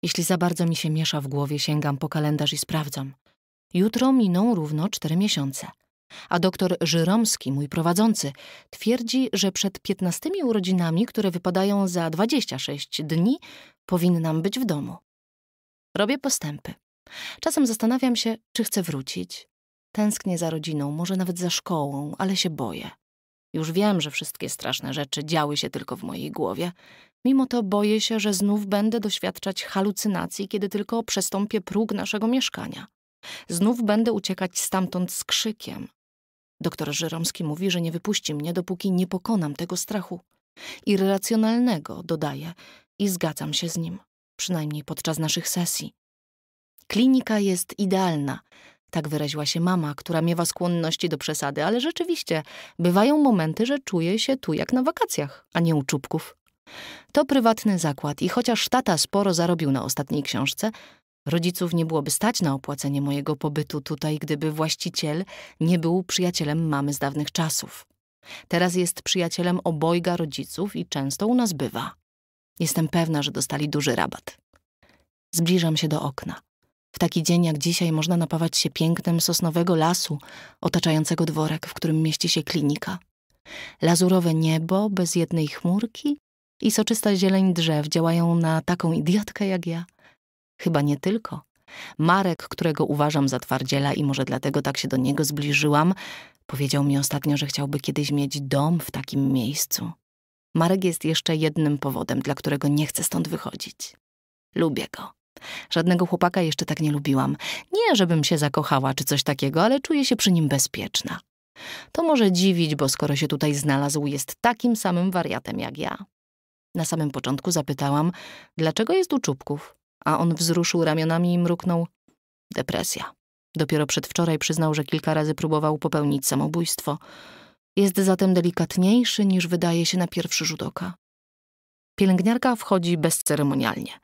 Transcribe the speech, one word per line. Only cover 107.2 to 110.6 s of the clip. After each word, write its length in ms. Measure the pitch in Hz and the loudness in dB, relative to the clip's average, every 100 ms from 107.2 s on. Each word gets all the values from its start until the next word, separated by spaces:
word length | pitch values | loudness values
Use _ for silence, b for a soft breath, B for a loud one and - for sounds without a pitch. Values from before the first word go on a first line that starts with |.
| 135 147 B B B | 2 -2 B B B
Nie, 220 | 392 453 262 | 0 4 4
żebym 280 | 180 165 | 4 4
się 140 | 143 160 | 2 2
zakochała 560 | 147 139 147 139 131 | 2 0 2 2 2
czy 100 | 131 | -2
coś 200 | - 143 | -2 0
takiego, 400 | - 139 139 151 | 0 0 0 2
ale 160 | 208 277 | 4 2
czuję 260 | - 302 262 | 0 0 2
się 100 | 240 | 2
przy 160 | 208 | 4
nim 160 | 175 151 | 4 4
bezpieczna. 720 | 135 | 2